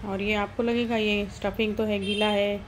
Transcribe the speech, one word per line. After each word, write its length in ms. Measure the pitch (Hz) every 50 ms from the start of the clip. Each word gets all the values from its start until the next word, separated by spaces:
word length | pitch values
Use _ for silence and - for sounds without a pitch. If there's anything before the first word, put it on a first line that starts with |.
| -
और 180 | 208 196 190
ये 120 | 202 208 214
आपको 280 | 208 202 202 - - 233
लगेगा 320 | 233 233 240 240 226 233 220
ये 280 | 214 208 208 208 208 196
स्टफिंग 480 | - - - 202 196 - 220 214 208
तो 80 | 214 220
है, 160 | 214 208 202
गीला 280 | 196 196 208 202 214 214
है 300 | 208 202 202 202 202 202 202